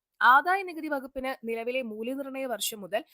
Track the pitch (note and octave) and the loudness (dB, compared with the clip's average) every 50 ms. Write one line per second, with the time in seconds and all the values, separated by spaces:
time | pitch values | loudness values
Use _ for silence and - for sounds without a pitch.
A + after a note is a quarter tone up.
0 | _ _ _ - G#3 A#3 B3+ C#4+ C#4+ F4 F#4 G4 F#4+ F4+ D#4+ D#4+ D4+ D4+ D4 C4+ | _ _ _ 4 6 8 8 8 6 4 2 0 0 -4 -6 -6 -4 -4 -4 -4
1 | C4 C4+ - C4+ B3+ C4+ C4 - - A3+ A3+ A3+ A3+ A#3+ B3+ C4 B3+ A3 G#3+ G#3+ | -4 -6 -8 -6 -6 -4 -6 -6 -6 -6 -6 -4 -4 -4 -2 -2 -4 -4 -6 -6
2 | A3+ B3 C4+ C#4 C#4 C4+ C4 C4+ C4+ B3+ A3+ G3+ - - A3+ G#3 G3 E3+ G3 A#3 | -6 -4 -4 -4 -6 -8 -8 -6 -6 -4 -4 -4 -4 -6 -6 -8 -6 -4 -4 -4
3 | D4+ - | -4 -8